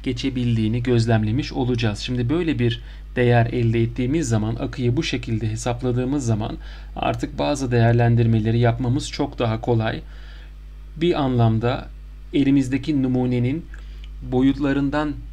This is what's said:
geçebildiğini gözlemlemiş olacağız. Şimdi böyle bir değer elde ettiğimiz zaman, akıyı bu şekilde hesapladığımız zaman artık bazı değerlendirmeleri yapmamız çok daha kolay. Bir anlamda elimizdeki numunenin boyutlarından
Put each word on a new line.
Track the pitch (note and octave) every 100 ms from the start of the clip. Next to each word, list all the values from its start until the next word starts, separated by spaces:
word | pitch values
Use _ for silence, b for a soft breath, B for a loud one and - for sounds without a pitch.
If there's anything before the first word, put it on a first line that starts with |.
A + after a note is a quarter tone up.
geçebildiğini | C3+ B2 C3+ B2+ A#2+ A2+ A2 A#2+
gözlemlemiş | B2 A#2+ A2+ A2+ G#2+ A#2+ D3
olacağız. | C#3 B2 A#2 A2+ G#2
Şimdi | - B2 A#2+
böyle | D#3+ E3 A#2+
bir | A#2+ A#2 B B B -
değer | A#2+ A#2 A#2
elde | B2+ A#2 A#2
ettiğimiz | A#2 A#2 B2+ D#3+ C3+
zaman, | A2+ G#2+
akıyı | A#2 C#3 - B2 A#2+
bu |
şekilde | E3 B2+ A#2+ A2+ A2
hesapladığımız | A2+ B2 A#2+ B2+ B2 B2+ C#3+ A#2
zaman | G#2+ A2 - B B B -
artık | - A#2+ D3 -
bazı | C#3+ C#3+ C3
değerlendirmeleri | A#2+ A2+ A#2 A#2 A#2 A#2 A2 A2 A#2
yapmamız | A#2+ A#2+ B2+ C3+ D3
çok | - C#3 -
daha | A#2 A2
kolay. | B2 A#2 A2 D#3+ B B B B B B - - - -
Bir | E3+ D#3+
anlamda | C3+ B2 A#2 A2 A#2+ C3+ - - - - -
elimizdeki | C#3+ C3+ C#3 B2 C#3 D#3+ D3
numunenin | C3 B2+ B2+ B2 A#2+ D#3 - B B B B - B2+
boyutlarından | B2+ C3+ C#3 C#3+ C3+ C#3 D3 D3+ B2+ -